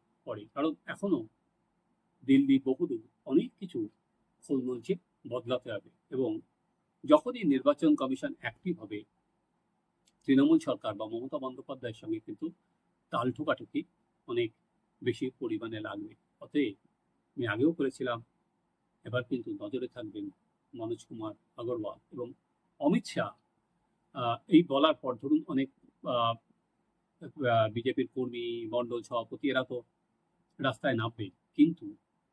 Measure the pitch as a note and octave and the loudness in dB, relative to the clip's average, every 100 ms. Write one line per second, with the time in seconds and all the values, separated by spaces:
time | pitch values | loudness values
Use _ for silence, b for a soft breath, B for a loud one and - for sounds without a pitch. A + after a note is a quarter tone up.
0 | _ _ - G#2 G#2 C#3+ D#3 - - - | _ _ -12 -12 -10 -4 -4 -4 -12 -6
1 | G3 C3+ A2 _ _ _ _ _ _ _ | -2 -2 -2 _ _ _ _ _ _ _
2 | _ _ B2 C3+ C#3 C3+ C3 C3 F3 A2+ | _ _ 4 6 8 4 4 0 0 -2
3 | - _ - E3+ A#3+ - F#3+ - G#2+ _ | -8 _ 2 2 2 -10 -8 -6 -6 _
4 | _ _ _ _ - C3+ B2 B2 A2+ F3+ | _ _ _ _ -2 -2 -2 -6 -4 -4
5 | _ _ B2+ A#2+ A#2 B2+ B2 G2+ - _ | _ _ -8 -8 -4 -4 -4 -10 -12 _
6 | - C3 A#2 G#2+ - _ _ _ _ _ | -8 -2 -2 -4 -10 _ _ _ _ _
7 | C3 - B3 A#3+ E3+ C3 C3+ C#3+ D#3+ D3+ | 6 6 6 -2 2 4 4 4 4 2
8 | C3 C3 C#3+ - A#2+ - F#3 - G#2 G#2+ | 0 -4 -6 -6 -10 -6 -6 -6 -6 -10
9 | - _ _ _ _ _ _ _ _ _ | -12 _ _ _ _ _ _ _ _ _
10 | _ _ - C3+ D#3 D#3+ D3 A2 A2+ G#2 | _ _ 4 6 8 6 4 -2 -4 -6
11 | A2 A#2 C3 D3 C3 B2+ - C3 B2 A2+ | -6 -6 -6 -6 -6 -10 -14 -10 -10 -10
12 | - A2 - - D#3+ - _ _ _ _ | -6 -6 -6 -8 -8 -10 _ _ _ _
13 | - B2 B2 C#3 D3+ A#2+ A2+ C#3+ - _ | -6 -2 -2 -2 -2 -4 -2 -6 -6 _
14 | _ _ - A#2+ A2+ _ _ _ _ - | _ _ -6 -2 -2 _ _ _ _ -6
15 | A#2+ A2 - - A#2+ G#2+ A2+ A2 G#2+ G2+ | -4 -2 -6 -6 -6 -4 -6 -8 -8 -10
16 | G#2+ - _ - B2+ D3 A#2+ G2 _ _ | -12 -16 _ -20 -4 -2 -2 -4 _ _
17 | _ _ _ - A2+ A2 D3+ E3+ C3+ - | _ _ _ -6 -4 2 2 2 -4 -2
18 | B2+ A#2 - _ _ _ _ _ _ _ | -4 -4 -10 _ _ _ _ _ _ _
19 | A#2+ B2 A#2+ B2+ A2+ G2+ G#2 B2+ B2 B2 | -4 -4 -2 -6 -6 -8 -6 -6 -6 -10
20 | G#2+ G#2 G2+ _ _ _ _ - E4+ - | -12 -10 -10 _ _ _ _ -10 -8 -8
21 | - A2+ E4 - _ - A#2 A#2+ G2+ - | -10 -10 -10 -12 _ -8 -6 -4 -6 -10
22 | _ B2+ B2 - _ _ _ - C#3+ A3 | _ -12 -12 -12 _ _ _ 0 2 2
23 | - - G#2 - _ _ _ _ _ _ | 0 -4 -4 -6 _ _ _ _ _ _
24 | _ C3+ A#2+ A#2 - E3+ E3+ C#3 D#3 D3 | _ -4 -2 -2 6 6 6 4 4 2
25 | C3 A#2+ C#3 D#3 E3 C3+ C3+ _ _ _ | -4 -4 2 0 2 -2 -2 _ _ _
26 | D3+ A#2+ A#2 A#2 _ _ _ _ _ _ | -2 0 0 -2 _ _ _ _ _ _
27 | _ _ C#3 - B2 A2+ A2 A2+ B2+ B2+ | _ _ -16 -2 2 4 4 0 -2 0
28 | B2 C3 A#2+ A#2+ A#2 A#2 A2 A#2+ A#2+ A#2+ | -2 -2 -4 -4 -6 -6 -4 -2 -2 -6
29 | - A#2+ A2+ A#2+ C#3 B2+ B2+ B2 - _ | -4 -6 -6 -4 0 0 -2 -8 -10 _
30 | _ _ _ _ _ - C3+ - C#3+ A#2 | _ _ _ _ _ -4 -2 0 0 0
31 | A2+ A#2 G2 _ _ - D#3+ E3+ D4+ - | -2 -4 -10 _ _ 4 4 4 -10 -16
32 | _ _ _ | _ _ _